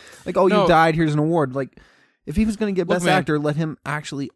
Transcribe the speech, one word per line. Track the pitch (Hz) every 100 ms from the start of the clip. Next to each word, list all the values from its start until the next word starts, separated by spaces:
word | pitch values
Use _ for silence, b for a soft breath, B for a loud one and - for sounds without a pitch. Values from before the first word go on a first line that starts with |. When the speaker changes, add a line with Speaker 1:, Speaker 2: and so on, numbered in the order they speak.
| B B -
Speaker 1:
Like, | 185
"Oh, | 185
Speaker 2:
No. | 208
Speaker 1:
you | 180
died, | 160 165
here's | 160 160
an | 147
award." | 156 170 135 131
Like, | 135 - b b b b -
if | 156
he | 220
was | 202
gonna | 208
get | 190 175
Speaker 2:
Look, | 180
Speaker 1:
Best | 175
Speaker 2:
man, | 185
Speaker 1:
Actor, | 151 151
let | 147 147
him | 160 135
actually | 135 147 151 139 139